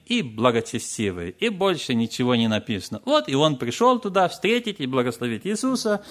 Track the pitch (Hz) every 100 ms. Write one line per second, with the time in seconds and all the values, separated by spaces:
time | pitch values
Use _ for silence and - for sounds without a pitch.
0 | - 240 139 110 123 113 110 113 - -
1 | 101 90 85 - 226 185 196 160 - 117
2 | 113 - 123 120 113 107 - 101 - 107
3 | - 302 302 135 156 131 120 - 240 247
4 | 202 190 180 - 202 240 226 - 131 131
5 | 123 120 120 110 185 208 262 247 220 208
6 | -